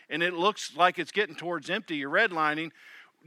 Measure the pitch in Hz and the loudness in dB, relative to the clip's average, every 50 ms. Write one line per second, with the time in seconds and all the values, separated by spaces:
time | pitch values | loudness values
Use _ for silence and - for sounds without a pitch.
0 | - - 151 151 170 180 180 165 175 208 185 - - - - 151 175 180 175 175 | -12 -6 -4 -2 0 0 0 2 2 2 0 0 -6 -6 0 4 4 4 4 2
1 | 160 - - 190 208 196 156 - 160 175 175 165 135 143 180 220 185 - 165 147 | -6 -4 -2 -2 -2 -2 -4 -8 -8 -6 -6 -6 -4 -4 -4 -4 -4 -4 -6 -6
2 | 139 143 156 190 226 214 175 160 156 151 151 156 165 160 - - - - - - | -4 0 2 2 2 2 2 2 2 2 2 0 -4 -6 -10 -16 -20 -20 -20 -20
3 | - - _ _ - | -20 -20 _ _ -16